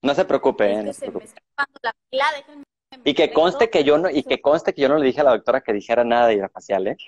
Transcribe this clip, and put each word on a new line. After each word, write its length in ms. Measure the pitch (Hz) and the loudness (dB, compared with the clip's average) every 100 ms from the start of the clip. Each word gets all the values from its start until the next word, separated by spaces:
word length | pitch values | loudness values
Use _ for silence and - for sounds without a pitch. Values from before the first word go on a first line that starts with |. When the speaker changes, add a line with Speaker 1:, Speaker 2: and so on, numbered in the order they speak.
Speaker 1:
No 120 | 139 | -2
se 120 | 143 185 | -2 0
preocupe, 460 | 139 135 - 104 | 2 0 2 0
Speaker 2:
Es 60 | 104 | 0
Speaker 1:
eh, 40 | |
Speaker 2:
que 40 | 107 | -6
Speaker 1:
no 60 | |
se 60 | - | -8
Speaker 2:
se 60 | - | -10
me 60 | |
Speaker 1:
preocupe. 140 | 190 214 | -10 -14
Speaker 2:
está 160 | - _ - | -20 _ -8
acabando 240 | 277 - | -8 -6
la 120 | 233 - _ | -10 -10 _
pila, 160 | 262 285 294 | -2 -2 -4
déjenme 280 | 285 294 277 _ _ - | -14 -20 -20 _ _ -6
Speaker 1:
Y 100 | - | -4
que 100 | - | 0
Speaker 2:
conecto. 180 | 151 151 | 0 2
Speaker 1:
conste 280 | 170 180 226 | 0 2 0
que 140 | 175 | 2
yo 140 | 143 147 | 4 2
no, 120 | 180 | 2
y 100 | 143 | -2
Speaker 2:
Eso. 100 | 127 | -2
Speaker 1:
que 120 | 131 | -2
conste 320 | 143 156 - | 0 0 -2
que 80 | - | 0
yo 60 | 135 | 0
no 80 | 151 | 2
le 80 | 135 | 0
dije 140 | 123 | 2
a 20 | |
la 80 | 143 | 2
doctora 300 | 113 - 127 | 2 0 -2
que 120 | - | -2
dijera 300 | 104 98 117 | -6 -2 0
nada 240 | 120 117 120 | 2 2 2
de 80 | 104 | 2
hidrafacial, 520 | 95 - - 98 95 | -4 -10 -4 -2 -2
¿eh? 100 | 135 | -6